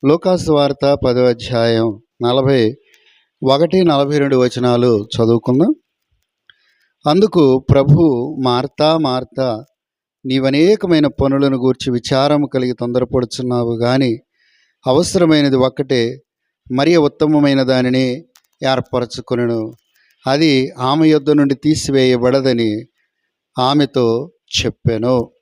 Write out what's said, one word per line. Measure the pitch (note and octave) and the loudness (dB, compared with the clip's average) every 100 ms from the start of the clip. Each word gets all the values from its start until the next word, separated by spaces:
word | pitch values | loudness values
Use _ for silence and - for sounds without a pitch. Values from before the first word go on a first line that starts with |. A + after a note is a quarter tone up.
| C3+ | 2
లూకాసు | E3 F#3+ F3+ - | 2 2 -2 0
వార్త | D3 C#3+ C#3 C#3 C#3+ C3 | 0 0 0 0 0 0
పదో | B2 | 0
అధ్యాయం | B2+ A#2 - A#2+ A#2 A#2 A#2 G#2 _ _ | 0 0 -4 -2 0 0 -2 -6 _ _
నలభై | A#2+ B2+ C3+ C3+ A2 C3 _ _ _ _ _ _ | -2 0 0 2 0 -4 _ _ _ _ _ _
ఒకటి, | C3 C#3 E3 F#3+ | -2 0 2 2
నలభై | F3+ C#3+ C#3 D3 | 2 2 0 0
రెండు | C#3 C3+ | 0 2
వచనాలు | B2 B2 B2 A#2+ B2 A2 G#2 - | 0 0 -2 2 2 0 -2 -2
చదువుకుందాం. | A2+ A#2 - B2+ F#3 D#4 _ _ _ _ _ _ _ _ _ _ _ _ D3+ | 0 0 0 0 0 -2 _ _ _ _ _ _ _ _ _ _ _ _ 0
అందుకు | D#3 G#3+ F3 C#3+ C3 - | 2 2 2 2 2 2
ప్రభువు, | C#3 C#3 D3 E3 B2 C3 D#3 | 0 4 4 4 0 -4 -4
"మార్తా, | B2+ B2 C3+ - D#3 D#3+ | -2 -2 -4 -2 0 0
మార్తా, | D3+ B2+ B2+ - C3 A2 B2+ _ _ _ _ _ C3 | -2 -4 -6 -6 -4 -6 -10 _ _ _ _ _ -4
నీవనేకమైన | C3 C3 C#3 E3+ G#3 F#3 E3 D3 | -2 0 2 2 2 2 2 0
పనులను | - C#3 C#3 C#3 C3+ | 0 -2 0 0 0
గూర్చి | B2+ B2 - | 0 -2 -2
విచారము | B2 - C3 C#3 D3 D3 | -4 -2 0 2 0 -2
కలిగి | C3+ B2+ | -2 -4
తొందరపడుచున్నావు | B2 A#2+ B2 B2 C3 A#2+ - B2+ B2 A#2 A2+ | -4 -4 -2 -2 -2 -4 -6 -4 -2 -2 -2
గాని, | A#2+ C3 C3 A2+ _ _ _ _ _ _ - | 0 0 0 -2 _ _ _ _ _ _ 0
అవసరమైనది | C3 F3 F#3+ E3+ D#3 C#3+ C3 | 0 2 0 2 2 2 2
ఒక్కటే. | B2+ - C3+ C3 A#2 C3 _ _ _ _ - | 0 -2 -4 -2 -2 -6 _ _ _ _ -8
మరియ | B2+ D3 E3+ | -2 2 2
ఉత్తమమైన | D3 - D3+ D3+ C#3+ C3+ | 2 0 0 2 2 0
దానిని | B2+ B2+ B2+ B2+ C3 B2+ E3+ _ _ _ | 0 0 0 0 -2 -4 -12 _ _ _
ఏర్పరచుకొనెను, | C3+ C3 A#2 B2+ A#2+ - - B2 A#2+ A#2 A2+ B2 _ _ _ _ - | -4 -4 -2 -6 -6 -10 -8 -4 -2 -4 -6 -12 _ _ _ _ -4
అది | C#3 D#3+ C3+ C3 | 0 2 2 0
ఆమె | - B2+ D3 D#3 | -4 -2 2 2
యొద్ద | D3+ C#3 | 2 2
నుండి | D3 C#3+ C3+ | 2 2 0
తీసివేయబడదని | D3 D#3 - C3+ C3 B2 B2 C3+ C3 A#2+ A2+ G#2+ B2+ _ _ _ _ _ _ - | -2 -2 0 0 2 2 2 0 0 -2 -2 -4 -10 _ _ _ _ _ _ -4
ఆమెతో | B2+ C#3+ C#3 - A#2 A2+ D#3 _ _ - | -2 0 0 0 0 -2 -6 _ _ -6
చెప్పెను." | A#2 - - A2+ A#2 B2+ A2+ _ | -6 -4 -4 -2 0 -2 -2 _